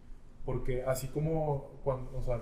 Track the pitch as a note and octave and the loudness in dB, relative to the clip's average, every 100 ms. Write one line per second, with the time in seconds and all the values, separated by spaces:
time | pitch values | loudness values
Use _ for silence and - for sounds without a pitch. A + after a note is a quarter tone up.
0 | - - - - - B2 - B2 C3 B2+ | -14 -14 -14 -6 -2 0 2 2 2 0
1 | C3+ D3+ D#3 D#3+ D3+ C#3 - - C#3 B2+ | 0 0 2 2 2 0 -2 -4 0 0
2 | B2 B2+ A#2+ A#2+ | -2 0 2 2